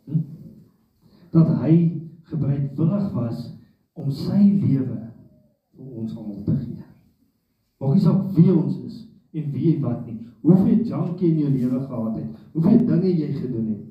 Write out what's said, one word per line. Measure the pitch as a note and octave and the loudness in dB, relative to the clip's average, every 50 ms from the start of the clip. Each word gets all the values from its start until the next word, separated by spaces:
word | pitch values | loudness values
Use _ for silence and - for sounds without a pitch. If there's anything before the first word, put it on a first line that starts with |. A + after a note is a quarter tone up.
| _ - | _ -2
Hm? | D3 D#3+ - - - - - - - - - _ _ _ _ _ _ _ _ _ _ _ - - - | -4 -4 -4 -4 -12 -20 -20 -20 -20 -20 -20 _ _ _ _ _ _ _ _ _ _ _ -20 0 4
Dat | E3 D#3+ - - - | 4 4 4 4 0
hy | - D#3 D#3+ F3 E3+ D#3+ - - - - - - - _ D#3+ | 4 4 4 6 6 2 0 -4 -10 -12 -18 -20 -16 _ -6
bereidwillig | C#3+ B2+ C3+ C#3+ C#3 C#3 - - D3 D#3+ E3+ G3+ G#3 G3+ - - | -4 -2 0 0 0 -2 -4 -2 0 0 0 0 0 -2 -2 -4
was | B2 A#2+ A2+ - - - - - - - _ _ _ _ _ _ - | -4 -4 -4 -6 -8 -10 -14 -16 -20 -20 _ _ _ _ _ _ -8
om | C3+ C#3 | -6 -6
sy | C3+ - - - F#3+ G3+ | -6 -4 -4 0 4 6
lewe | G#3 G3+ - - - - C#3 C3+ B2+ A#2+ - - - - - - - - _ _ _ _ _ _ _ _ _ | 6 6 6 4 2 2 2 2 0 -2 -6 -8 -10 -12 -18 -20 -20 -20 _ _ _ _ _ _ _ _ _
vir | - C3 C3 B2 A2+ | -20 -20 -16 -12 -10
ons | A2+ A2 A2 A2+ | -10 -8 -10 -10
almal | G#2 G#2 G2+ F#2+ G#2 | -12 -12 -12 -8 -2
te | - D#3 - | -2 -2 -2
gee. | - - - - - - - _ _ _ _ _ _ _ _ _ _ _ _ _ _ _ _ _ | -2 -6 -12 -14 -16 -20 -20 _ _ _ _ _ _ _ _ _ _ _ _ _ _ _ _ _
Maak | B2+ C#3 - | -2 2 2
nie | G3 - | 4 4
saak | - - G3 - - - | 4 4 2 0 0 4
wie | D#3 F3 F#3+ F3 | 4 6 6 6
ons | D#3 C#3+ C#3 - - B2+ A#2 | 2 2 0 -4 -6 -8 -12
is | - - - - - _ _ _ - D#3+ | -14 -16 -18 -20 -20 _ _ _ -10 -8
en | D3 D3 C3+ | -6 -6 -6
wie | B2 D3+ E3+ D3+ - C3 | -2 0 0 0 0 0
wat | A#2+ A#2 A#2 - A2+ | -4 -4 -6 -8 -12
nie. | - - - - - _ | -12 -14 -14 -16 -20 _
Hoeveel | - D3 F3+ - - A#3 G#3 - | 2 4 4 4 4 2 2 0
junkie | - - - - F3 F3+ E3+ - F#3 E3 | 0 -2 -4 -4 -4 -6 -4 -2 0 0
in | D#3+ D#3 D3 | 0 0 0
jou | C3+ C3 | -2 -2
lewe | A#2+ A#2+ B2 B2+ C3 C3+ | -2 -2 -2 -2 -4 -6
gehad | - B2 A2+ A2 A2 A2 - | -6 -8 -6 -6 -6 -6 -8
het, | - - - - - - _ | -10 -10 -14 -16 -20 -10 _
hoeveel | - D#3+ G3 A3 A#3+ - - | 0 2 4 6 6 6 4
dinge | D#3+ E3 F#3 F#3+ | 2 2 2 2
jy | F3 D#3+ D3 C#3+ C#3 | 2 0 0 -2 -4
gedoen | - - B2+ A#2 A2+ A2 G#2+ | -6 -6 -6 -4 -4 -4 -4
het | G#2 G2+ - - | -6 -8 -8 -18